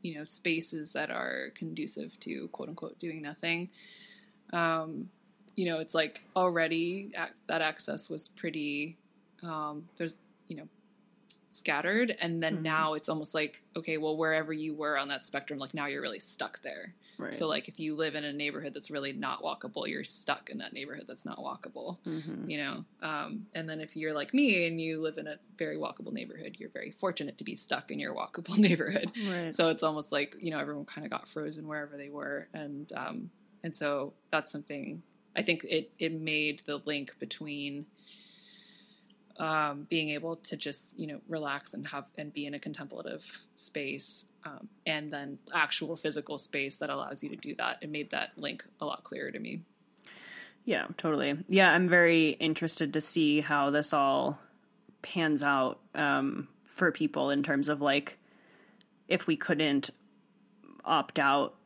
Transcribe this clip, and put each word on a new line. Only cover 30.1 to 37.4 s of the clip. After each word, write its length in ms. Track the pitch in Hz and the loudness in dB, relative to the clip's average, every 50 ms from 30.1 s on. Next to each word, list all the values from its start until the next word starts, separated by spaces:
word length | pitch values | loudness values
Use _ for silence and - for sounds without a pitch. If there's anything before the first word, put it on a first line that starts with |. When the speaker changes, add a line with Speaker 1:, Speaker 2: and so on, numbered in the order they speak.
Speaker 1:
like, 240 | - 147 143 143 - - | 0 0 0 0 -4 -6
you 100 | - 170 | -6 -4
know, 80 | 156 147 | -2 -2
everyone 280 | 139 143 147 147 139 | -4 -4 -4 -6 -8
kinda 240 | - - 156 151 151 | -8 -10 -10 -8 -6
got 180 | - - - - | -6 -6 -8 -6
frozen 400 | - 160 151 151 156 156 156 156 | -8 -6 -6 -6 -6 -8 -10 -8
wherever 300 | 151 151 147 147 147 143 | -6 -6 -8 -8 -10 -12
they 100 | 143 143 | -12 -10
were. 400 | 143 147 143 139 143 143 - - _ | -10 -8 -6 -4 -4 -6 -6 -8 _
And, 360 | 160 151 147 147 139 147 160 - | -10 -8 -8 -8 -8 -10 -8 -6
um, 360 | 135 131 - - - - 175 _ _ _ _ _ - - | -6 -6 -4 -6 -6 -8 -10 _ _ _ _ _ -10 -8
and 140 | 165 160 | -6 -4
so 380 | - 156 147 143 143 143 143 - _ _ _ | -2 0 0 0 0 -2 -4 -8 _ _ _
that's 200 | - 156 151 - | 0 0 0 0
something, 520 | - 151 143 - 147 143 139 147 147 165 170 _ _ _ _ _ _ | -6 -8 -8 -8 -8 -8 -6 -8 -8 -10 -12 _ _ _ _ _ _
I 60 | - 185 | -2 2
think 220 | - 175 165 - | 2 2 2 2
it, 280 | - 180 160 165 - _ _ | 0 0 0 0 -2 _ _
it 140 | - 160 165 | -2 -2 -2
made 500 | 160 156 160 156 151 151 151 147 151 - | -2 -4 -2 0 0 0 0 -2 -4 -6
the 120 | - 147 143 139 | -6 -6 -4 -2
link 300 | 147 151 143 139 127 - _ | -2 -4 -4 -4 -8 -10 _
between, 640 | - 110 - - | -10 -10 -8 -10